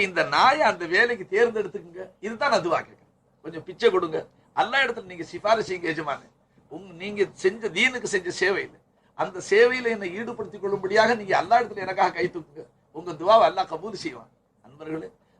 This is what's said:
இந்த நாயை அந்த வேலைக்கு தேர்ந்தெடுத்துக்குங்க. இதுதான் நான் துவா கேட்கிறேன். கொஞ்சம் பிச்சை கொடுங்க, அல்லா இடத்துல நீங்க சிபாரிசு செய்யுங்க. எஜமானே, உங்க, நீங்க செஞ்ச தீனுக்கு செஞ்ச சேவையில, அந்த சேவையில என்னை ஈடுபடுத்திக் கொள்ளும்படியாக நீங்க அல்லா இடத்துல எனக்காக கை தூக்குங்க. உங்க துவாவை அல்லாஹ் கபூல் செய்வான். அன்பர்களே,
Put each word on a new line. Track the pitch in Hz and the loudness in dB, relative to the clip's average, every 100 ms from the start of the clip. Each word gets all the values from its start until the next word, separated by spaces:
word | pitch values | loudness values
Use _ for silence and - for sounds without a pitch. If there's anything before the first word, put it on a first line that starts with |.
| 190 | 0
இந்த | 170 | 0
நாயை | 143 151 240 302 | 2 4 4 6
அந்த | 240 175 165 | 2 0 0
வேலைக்கு | 190 240 220 160 | 2 2 0 -2
தேர்ந்தெடுத்துக்குங்க. | 196 240 220 185 196 170 175 190 - | 2 2 0 -6 -8 -14 -16 -18 -12
இதுதான் | 208 220 285 | -10 -2 0
நான் | 208 165 | 2 2
துவா | 135 | -2
கேட்கிறேன். | 110 - _ _ _ _ | -4 -18 _ _ _ _
கொஞ்சம் | 156 160 | -14 -14
பிச்சை | 185 175 226 | -14 0 2
கொடுங்க, | 185 165 160 - _ _ 143 | 4 0 -6 -8 _ _ -2
அல்லா | 220 269 | 0 2
இடத்துல | 247 233 185 | 0 -2 -10
நீங்க | 175 | -12
சிபாரிசு | 160 170 208 226 185 | -12 -4 2 2 0
செய்யுங்க. | 180 170 | -4 -4
எஜமானே, | 156 147 131 - _ _ _ - | -4 -4 -6 -10 _ _ _ -18
உங்க, | 165 196 | -18 -16
நீங்க | 170 202 202 185 | -12 -6 -2 -2
செஞ்ச | - 190 220 214 | 0 -2 0 -4
தீனுக்கு | 170 254 247 208 190 | 0 0 0 -4 -4
செஞ்ச | 170 - | -4 -2
சேவையில, | 190 170 - - _ _ _ - | 0 0 -4 -14 _ _ _ -6
அந்த | 185 180 - | -6 -6 2
சேவையில | 208 247 254 233 214 | 6 6 4 -4 -4
என்னை | 180 | -6
ஈடுபடுத்திக் | 190 233 226 185 196 | -8 -8 -8 -10 -8
கொள்ளும்படியாக | 202 196 190 214 220 226 | -4 -4 0 4 4 2
நீங்க | 190 147 | 0 0
அல்லா | 175 247 | 4 4
இடத்துல | 220 202 190 | 2 -6 -6
எனக்காக | 190 185 | 0 0
கை | 165 170 | 0 -4
தூக்குங்க. | 170 151 151 - _ _ | -6 -14 -18 -20 _ _
உங்க | 156 180 | -14 -10
துவாவை | 151 185 226 165 | -4 4 6 6
அல்லாஹ் | 190 - | 2 -6
கபூல் | 156 208 185 | -6 -10 -10
செய்வான். | 160 120 113 _ _ _ 117 | -10 -12 -20 _ _ _ -20
அன்பர்களே, | 147 156 160 92 _ _ | -16 -10 -10 -10 _ _